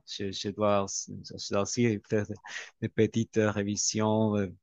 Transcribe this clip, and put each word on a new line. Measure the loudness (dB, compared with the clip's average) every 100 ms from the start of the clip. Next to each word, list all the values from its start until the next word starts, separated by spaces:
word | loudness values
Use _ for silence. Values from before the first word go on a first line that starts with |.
| -6
je, | -8 -6
je | -6 -6
dois, | 0 2 4 0 -6 -8
je | -12 -14 -12 -4
dois | -2
aussi | 0 2 2 2 0
faire | -2 -2 -8 -12 -14 -14 _
des | -6
petites | 2 2 2 0 2
révisions, | 2 2 -2 -2 -2 0 2 4 2 2
euh | -2 -6